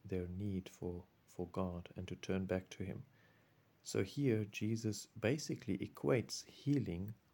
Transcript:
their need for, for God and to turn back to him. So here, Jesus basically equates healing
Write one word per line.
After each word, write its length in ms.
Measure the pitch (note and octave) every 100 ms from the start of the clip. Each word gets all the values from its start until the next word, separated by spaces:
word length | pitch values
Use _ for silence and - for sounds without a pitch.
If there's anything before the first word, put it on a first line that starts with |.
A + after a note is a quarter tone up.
| -
their 220 | F#2 F2+ F#2
need 320 | G#2 F#2+ -
for, 340 | - F2 F2+ - _ -
for 200 | - F2+
God 380 | G2 F#2 F2 - -
and 100 | F#2
to 80 | -
turn 300 | - F#2+ F#2
back 240 | F#2+ -
to 140 | -
him. 200 | G2 - - - - - _ _ _ _
So 200 | - G#2+
here, 420 | G2 C#3+ C#3 G#2+ G#2+
Jesus 560 | - G#2+ A2+ G#2+ G2+ - G#2+
basically 580 | G#2+ D3+ - - - F#2
equates 680 | A2 - D3 B2+ - - -
healing 680 | - C3+ C#3+ F#2+ F2 G2+ - _